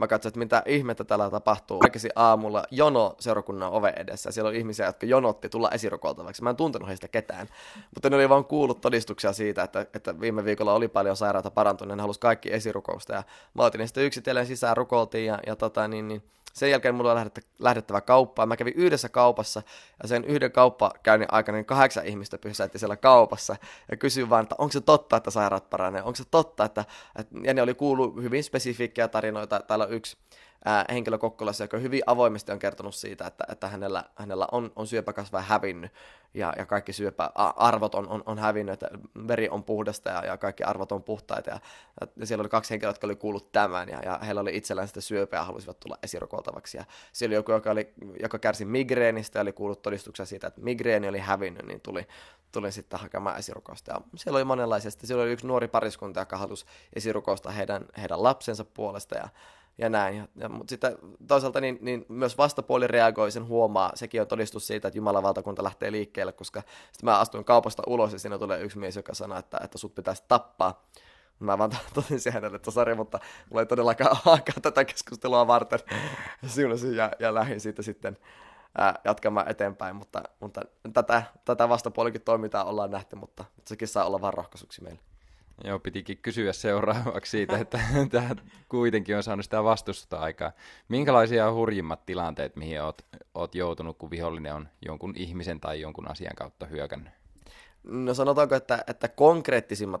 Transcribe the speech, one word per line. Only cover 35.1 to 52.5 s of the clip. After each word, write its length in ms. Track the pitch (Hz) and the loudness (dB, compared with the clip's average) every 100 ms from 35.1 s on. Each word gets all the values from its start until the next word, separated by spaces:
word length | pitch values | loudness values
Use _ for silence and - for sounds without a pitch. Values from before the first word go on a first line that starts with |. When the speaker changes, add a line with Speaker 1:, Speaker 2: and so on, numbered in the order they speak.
| 101 101 95 | -8 -6 -4
Speaker 1:
hävinnyt 480 | 98 107 98 87 87 - - - _ | 2 2 0 -8 -12 -18 -20 -20 _
ja, 180 | 104 85 - | -6 -4 -4
ja 80 | 98 | -2
kaikki 260 | 101 - | -2 -4
syöpäarvot 1000 | 98 101 - 82 - 98 - 117 110 104 | -6 -6 -4 -4 0 0 4 4 4 0
on, 140 | 98 90 | -2 -4
on, 140 | 107 110 | -8 -6
on 120 | 107 | -2
hävinnyt, 340 | 107 104 98 | 0 0 -2
että 180 | 98 - 101 101 - 113 | -6 -10 -12 -18 -10 -4
veri 200 | 113 110 | -2 -2
on 160 | 98 | -4
puhdasta 460 | 98 107 104 98 - | -4 -4 -4 -6 -6
ja, 140 | 90 | -4
ja 120 | 95 95 | -6 -6
kaikki 280 | 98 - | -6 -4
arvot 280 | 92 101 95 | -4 -4 -4
on 100 | 101 | -6
puhtaita. 480 | 104 104 - 107 - | -6 -10 -8 -8 -8
Ja, 100 | - - - - - - - | -10 -14 -20 -20 -14 -14 -12
ja 100 | 113 | -6
siellä 160 | 110 | -4
oli 60 | 104 | 0
kaksi 220 | 113 - | 0 0
henkilöä, 200 | 107 104 | -4 -4
jotka 160 | 101 104 | -4 -6
oli 100 | 101 | -6
kuullut 360 | 104 101 - | -6 -6 -2
tämän 360 | 104 101 90 95 | 2 2 0 -6
ja, 100 | 67 | -8
ja 140 | 95 90 | -6 -6
heillä 220 | 107 101 | -4 -4
oli 160 | 101 87 | -4 -6
itsellään 320 | - 95 101 | -6 -6 -6
sitä 120 | 101 | -8
syöpää 400 | - 104 98 85 | -6 -4 -2 -4
ja 40 | |
halusivat 360 | 87 - 101 - | -6 -10 -14 -16
tulla 180 | - - | -16 -12
esirukoiltavaksi. 720 | - 85 - - - - - - | -10 -10 -10 -10 -10 -12 -12 -16
Ja 80 | - - - | -16 -20 -16
siellä 180 | - 117 | -6 0
oli 60 | 107 | 0
joku, 160 | 107 | 2
joka, 180 | 110 107 | 0 2
oli, 220 | 107 107 - 101 90 | -2 -4 -10 -18 -10
joka 160 | 113 110 | -8 -2
kärsi 260 | 110 104 | -2 -2
migreenistä 760 | 101 127 127 123 117 110 107 107 | -2 -2 0 2 2 2 -4 -4
ja 40 | |
oli 100 | 101 | -4
kuullut 300 | - 101 101 | -4 -6 -6
todistuksia 440 | 104 101 - - 92 | -6 -8 -10 -14 -12
siitä, 200 | 98 - | -10 -12
että 140 | - | -8
migreeni 480 | 120 120 117 107 101 | -6 -2 2 2 2
oli 100 | 98 | -4
hävinnyt, 480 | 98 98 92 - - | -2 -2 -2 -8 -14
niin 140 | - | -12
tuli, 260 | - 90 - - - _ _ | -10 -10 -10 -16 -20 _ _